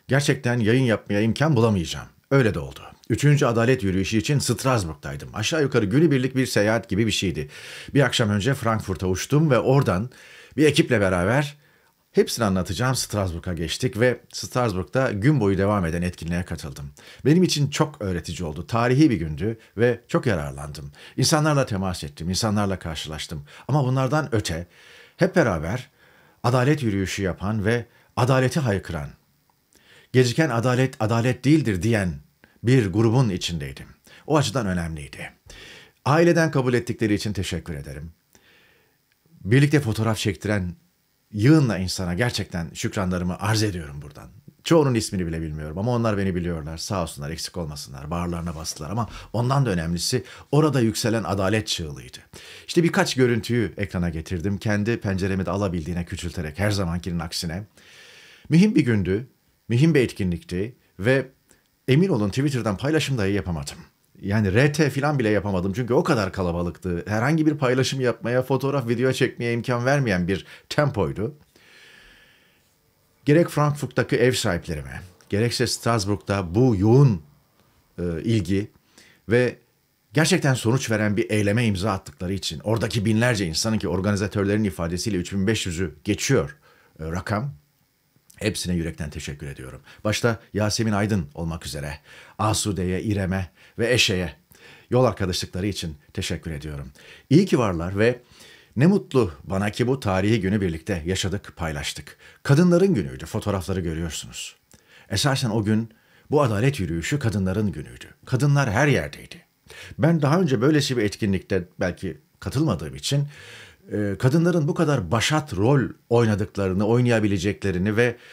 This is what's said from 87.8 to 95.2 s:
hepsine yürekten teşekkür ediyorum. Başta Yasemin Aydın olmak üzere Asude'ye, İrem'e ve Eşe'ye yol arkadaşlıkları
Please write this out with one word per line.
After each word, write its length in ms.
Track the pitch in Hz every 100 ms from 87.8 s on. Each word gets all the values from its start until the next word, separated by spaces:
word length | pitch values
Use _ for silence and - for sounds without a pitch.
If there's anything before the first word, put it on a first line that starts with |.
| _ _ _ _ _ -
hepsine 400 | 107 87 90 87
yürekten 340 | 80 76 76
teşekkür 380 | 78 78 71 71
ediyorum. 340 | 67 65 - - -
Başta 360 | 107 107 120 110 -
Yasemin 380 | 98 107 - 110
Aydın 340 | 101 104 104 73
olmak 320 | - 82 82 -
üzere 340 | 73 73 71 - - - -
Asude'ye, 640 | 107 101 107 92 90 92
İrem'e 480 | 110 98 92 95 92 _ - -
ve 140 | 113
Eşe'ye 400 | 123 - 92 85 - _ - - - -
yol 160 | 123 123
arkadaşlıkları 640 | 95